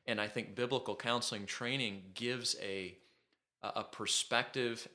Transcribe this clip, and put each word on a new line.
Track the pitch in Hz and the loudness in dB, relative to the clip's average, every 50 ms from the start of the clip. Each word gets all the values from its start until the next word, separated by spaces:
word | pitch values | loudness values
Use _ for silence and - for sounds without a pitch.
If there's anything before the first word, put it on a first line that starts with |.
| - | -2
And | - 117 107 | 0 2 2
I | 104 107 | 2 0
think | - 120 113 - 101 | 0 -2 -4 -4 -2
biblical | - 123 123 135 127 123 - 104 | 0 0 2 2 2 2 0 -4
counseling | - - 117 120 120 117 - 120 104 101 | 0 2 4 4 4 4 0 -2 -2 -4
training | 98 - - 123 120 131 139 127 107 98 98 92 95 92 | -4 -4 -2 -2 0 0 2 0 0 -2 -4 -10 -10 -8
gives | 98 117 120 123 127 120 120 - - 95 | -4 -2 0 0 0 0 -2 -2 -2 -2
a, | 101 98 98 95 92 90 - - - _ _ _ _ _ _ _ _ _ _ - | -4 -4 -4 -4 -6 -8 -12 -20 -20 _ _ _ _ _ _ _ _ _ _ -6
a | 101 - 110 107 | -4 -2 -2 -4
perspective | - - - 110 98 - - - - 123 120 123 - - 135 123 117 117 113 - - - | -4 -6 -6 -2 2 2 2 2 4 4 4 4 4 2 0 2 2 0 -2 -6 -12 -12